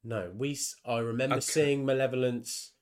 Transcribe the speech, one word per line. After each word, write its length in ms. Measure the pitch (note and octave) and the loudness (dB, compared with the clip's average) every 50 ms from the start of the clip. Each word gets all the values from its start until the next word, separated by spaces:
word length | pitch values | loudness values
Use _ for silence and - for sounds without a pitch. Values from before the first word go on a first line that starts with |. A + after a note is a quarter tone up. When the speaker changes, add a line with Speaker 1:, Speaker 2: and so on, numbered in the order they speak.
| - | -8
Speaker 1:
no, 260 | A2+ A#2 G#2+ F#2 F2 F2+ | -6 -6 -4 -4 -6 -6
we 160 | G#2 B2+ C#3+ | -4 -4 -4
s-, 240 | C#3+ C#3 - - - _ _ | -2 -4 -6 -6 -6 _ _
I 140 | B2 A#2+ A#2 | -2 -2 0
remember 380 | A#2 A#2 A#2 A#2+ C3 C#3 C3+ | 0 -2 0 0 0 2 0
Speaker 2:
Okay. 40 | B2 - | 0 0
Speaker 1:
seeing 400 | - - D#3+ D3+ C#3+ C#3+ C#3 C3+ | 0 2 4 4 4 4 2 2
Malevolence. 840 | C3+ C3+ C3 C3+ C3 B2 B2+ B2+ B2+ A#2+ A#2+ A#2 - - - - - _ _ | 2 2 2 2 2 2 2 2 2 0 -2 -6 -8 -10 -10 -10 -12 _ _